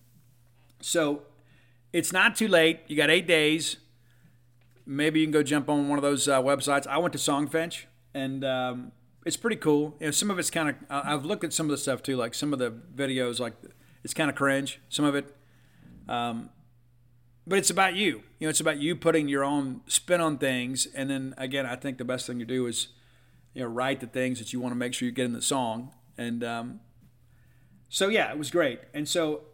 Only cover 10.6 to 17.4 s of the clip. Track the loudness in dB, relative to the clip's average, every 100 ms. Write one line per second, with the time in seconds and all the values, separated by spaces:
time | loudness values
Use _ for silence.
10.6 | -2 -2 -6 -6 -2 -2 -2 -4 -4 -2
11.6 | -2 -2 -2 -2 -2 -2 -2 -2 -2 0
12.6 | -2 -4 -12 -6 -2 0 -2 -2 -6 -8
13.6 | -18 -20 -20 -14 -8 -2 0 2 2 2
14.6 | -2 -8 -6 0 2 0 -4 -12 _ _
15.6 | _ _ -20 -16 -6 -4 -2 -4 -10 -18
16.6 | _ _ _ _ _ _ _ _